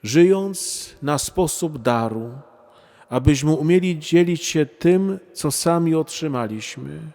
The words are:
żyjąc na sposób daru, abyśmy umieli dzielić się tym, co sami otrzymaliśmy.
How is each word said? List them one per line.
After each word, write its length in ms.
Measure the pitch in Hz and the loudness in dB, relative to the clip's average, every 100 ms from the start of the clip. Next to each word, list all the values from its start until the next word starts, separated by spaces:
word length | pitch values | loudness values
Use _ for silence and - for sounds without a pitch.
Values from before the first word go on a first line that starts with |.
żyjąc 840 | 107 139 175 190 196 185 - - - - | 2 4 6 4 0 -6 -8 -10 -12 -8
na 160 | 139 147 | -4 -2
sposób 640 | - - 165 - 170 147 | -2 -2 -2 -2 -4 -2
daru, 500 | 117 117 113 110 117 131 - _ - _ _ _ _ | 0 0 0 -4 -8 -14 -18 _ -20 _ _ _ _
abyśmy 420 | 123 131 139 147 | 0 2 2 2
umieli 480 | 156 151 180 180 165 | 2 4 2 2 -4
dzielić 440 | 151 175 175 165 | 2 4 4 0
się 220 | - 160 143 | -2 -2 -2
tym, 540 | - 170 185 190 190 - | 0 2 4 2 -4 -12
co 180 | - 151 | -6 -4
sami 440 | - 170 170 170 160 | 0 2 2 2 2
otrzymaliśmy. 1040 | 156 - 156 127 113 110 - - 135 151 160 | 0 -6 -4 -4 -4 -6 -10 -12 -12 -12 -14